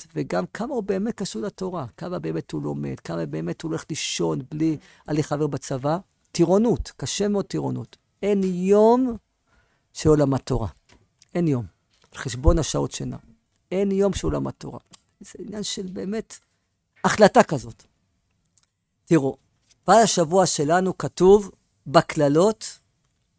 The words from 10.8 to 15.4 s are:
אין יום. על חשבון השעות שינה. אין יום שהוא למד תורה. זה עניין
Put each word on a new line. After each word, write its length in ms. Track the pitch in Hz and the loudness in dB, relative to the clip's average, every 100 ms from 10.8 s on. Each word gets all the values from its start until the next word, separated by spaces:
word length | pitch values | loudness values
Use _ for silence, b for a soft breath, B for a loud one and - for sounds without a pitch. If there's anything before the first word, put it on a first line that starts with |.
| _ _ _ _ _ 180 | _ _ _ _ _ -2
אין 120 | 170 | 0
יום. 180 | 131 95 _ _ _ _ | 0 -4 _ _ _ _
על 60 | - | -12
חשבון 420 | 135 123 151 170 | -10 2 4 4
השעות 320 | 139 147 139 | 2 -2 -4
שינה. 260 | - 131 - - _ _ _ _ | -6 -8 -10 -16 _ _ _ _
אין 200 | 180 202 | -2 0
יום 220 | 196 196 | 2 0
שהוא 180 | 180 160 | 0 -4
למד 200 | 147 135 | -4 -4
תורה. 280 | - 143 117 - - _ _ | -8 -14 -16 -18 -20 _ _
זה 120 | 202 | -20
עניין 240 | - | -16